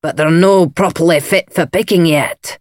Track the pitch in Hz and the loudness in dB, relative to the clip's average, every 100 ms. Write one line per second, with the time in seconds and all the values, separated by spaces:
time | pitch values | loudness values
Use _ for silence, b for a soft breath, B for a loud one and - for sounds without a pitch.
0 | 151 - 156 165 190 196 170 - 185 - | -8 -2 0 2 4 4 2 0 -4 0
1 | 170 156 - 202 - - 156 190 220 190 | 0 0 0 -2 -2 -6 -4 -4 0 0
2 | 165 151 131 - - - | 2 0 -2 -10 -16 -18